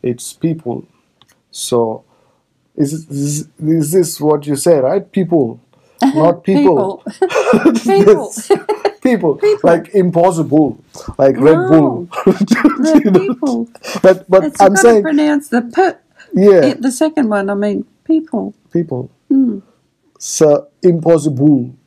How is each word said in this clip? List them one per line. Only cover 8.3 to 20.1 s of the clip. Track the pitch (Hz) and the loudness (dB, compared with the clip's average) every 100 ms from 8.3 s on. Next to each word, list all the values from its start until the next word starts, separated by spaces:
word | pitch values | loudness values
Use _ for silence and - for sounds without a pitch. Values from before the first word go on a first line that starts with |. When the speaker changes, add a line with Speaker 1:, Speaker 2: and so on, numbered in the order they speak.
| - | -12
Speaker 1:
Yes. | - 403 - 415 403 - | -4 -4 -4 -6 -6 -4
People. | 262 226 175 135 | -2 0 -2 -2
Speaker 2:
People. | 415 415 180 | -2 0 2
Speaker 1:
Like | 165 - | 0 0
impossible. | 202 180 165 180 165 139 147 143 110 _ - - - | -2 0 2 0 0 0 0 0 -4 _ -18 -16 0
Like | 139 120 | 0 4
Red | 143 160 180 | 2 2 4
Bull. | 160 139 - - | 2 2 -2 -10
Speaker 2:
No. | - | -2
Speaker 1:
<laughs> | - - - - 311 - 302 | 0 0 -2 2 0 0 2
Speaker 2:
The | 311 | 2
Speaker 1:
You | 208 | 4
know? | 185 | 0
Speaker 2:
people. | 190 247 285 233 233 _ - 202 | 0 -4 -4 -4 -8 _ -12 0
Speaker 1:
But, | 190 185 - | 2 2 2
but | 185 | 0
Speaker 2:
It's, | - - | 0 0
Speaker 1:
I'm | 196 | 0
Speaker 2:
you've | 202 | 4
gotta | 233 | 4
Speaker 1:
saying | 220 | 4
Speaker 2:
pronounce | 202 294 302 294 294 | 2 0 0 -2 -2
the | 240 | -4
P. | 240 339 370 - _ _ - | -4 -2 -2 -2 _ _ -6
Speaker 1:
Yeah. | 285 202 190 139 | 2 6 6 4
Speaker 2:
It, | - | 0
the | 262 | -6
second | 254 311 311 233 | -2 -2 0 -2
one, | 208 196 | -2 -4
I | |
mean, | 202 208 202 208 _ | -4 -4 -4 -8 _
people. | - 320 320 220 196 - _ | -2 -2 -2 -8 -8 -14 _
Speaker 1:
People. | 170 170 127 127 _ _ | -4 -4 -8 -10 _ _
Speaker 2:
Hmm. | 269 254 202 _ _ _ _ _ | 0 0 -2 _ _ _ _ _